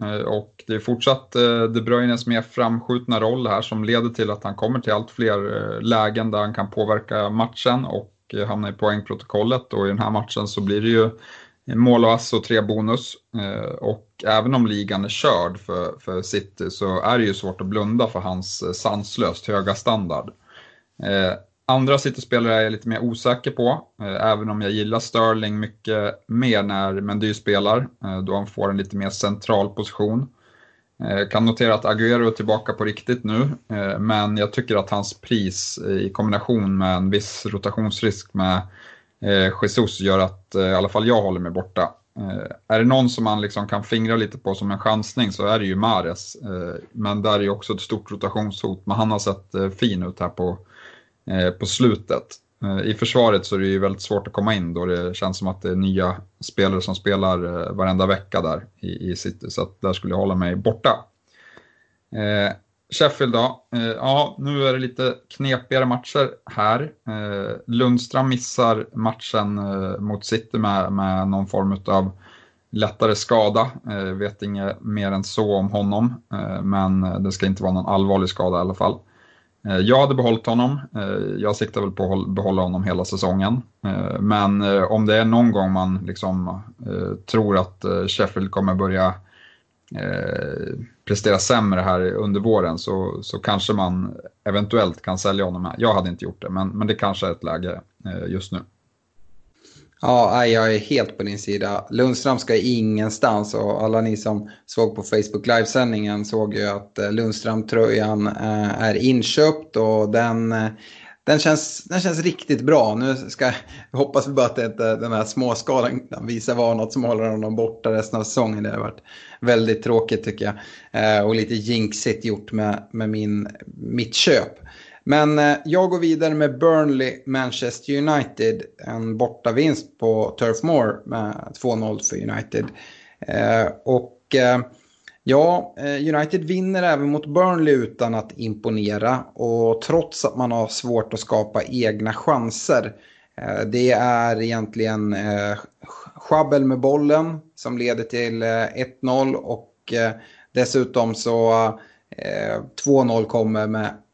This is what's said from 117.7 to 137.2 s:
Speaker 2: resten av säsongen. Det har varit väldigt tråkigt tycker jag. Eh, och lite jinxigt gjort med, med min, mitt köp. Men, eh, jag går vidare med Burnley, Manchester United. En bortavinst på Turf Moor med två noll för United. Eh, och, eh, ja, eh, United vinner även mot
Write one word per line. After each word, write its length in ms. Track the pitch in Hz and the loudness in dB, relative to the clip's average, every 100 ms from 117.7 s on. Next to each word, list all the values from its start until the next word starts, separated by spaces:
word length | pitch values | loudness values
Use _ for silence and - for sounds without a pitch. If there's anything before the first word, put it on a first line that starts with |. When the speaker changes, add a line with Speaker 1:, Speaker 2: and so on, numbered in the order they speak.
| - 120 | -2 -2
Speaker 2:
resten 280 | 110 107 113 | 0 -2 -4
av 40 | |
säsongen. 380 | 110 - 113 107 | -2 0 0 0
Det 80 | 104 | -4
har 80 | 107 | -4
varit 240 | 110 113 - - - - | -6 -10 -20 -20 -20 -2
väldigt 420 | 120 117 113 110 | 4 4 4 2
tråkigt 420 | 117 113 113 110 | 2 2 2 -2
tycker 200 | - 104 | -4 -4
jag. 760 | 104 104 - - - 110 107 107 | -4 -6 -12 -20 -8 0 4 4
Eh, 60 | |
och 100 | 104 | 4
lite 200 | 113 110 | 2 0
jinxigt 680 | 113 107 117 107 107 127 110 | -2 -2 0 0 -2 -4 -2
gjort 280 | 117 104 - | -2 -6 -4
med, 360 | 110 104 101 - | -2 -2 -2 -6
med 200 | 117 110 | -6 -4
min, 380 | 107 107 104 101 - - - | -2 -2 -2 -4 -10 -20 -14
mitt 380 | 117 120 120 | -6 -4 -2
köp. 440 | - - 131 - - - - - - - | 2 4 4 2 -8 -20 -20 -20 -10 2
Men, 300 | 147 151 151 | 4 4 4
eh, 180 | 147 139 | 4 2
jag 260 | 156 175 185 | 2 2 2
går 80 | 180 | 2
vidare 360 | 165 156 160 | 2 2 2
med 240 | 151 147 127 | 2 0 4
Burnley, 640 | 165 160 151 131 131 - - | 4 6 4 2 0 -4 -4
Manchester 720 | 131 127 123 123 120 - 143 | -2 -2 -4 -6 -6 -4 0
United. 640 | 151 147 131 - 113 110 - - | 2 2 0 0 0 0 -6 -14
En 380 | 120 117 113 110 | -10 -6 -4 -2
bortavinst 800 | 120 - 120 117 156 135 - _ | -2 -2 -2 2 2 0 -6 _
på 380 | 113 110 107 - | 0 2 0 0
Turf 240 | 117 113 | 0 0
Moor 400 | 160 156 110 104 - | 2 2 2 -2 -6
med 460 | 113 107 - - - | -6 -6 -8 -12 -6
två 160 | 127 113 | -2 -2
noll 240 | 110 107 | -2 -4
för 300 | - 95 107 | -4 -4 -6
United. 340 | 107 - 110 - - - - - _ | -6 -4 -4 -6 -10 -20 -20 -20 _
Eh, 460 | - 110 110 113 107 - | -6 -2 2 2 0 -2
och, 500 | - 127 - - _ | 0 0 0 -12 _
eh, 240 | 131 123 123 123 - _ _ - _ | 4 4 4 0 -12 _ _ -20 _
ja, 520 | - 135 165 180 - - | 2 6 6 2 -2 -8
eh, 360 | 143 143 151 | -6 -2 0
United 300 | 151 156 185 | 0 0 -2
vinner 380 | 156 185 190 185 | -2 -2 -2 0
även 280 | 180 147 143 | 2 2 2
mot 160 | 147 | -2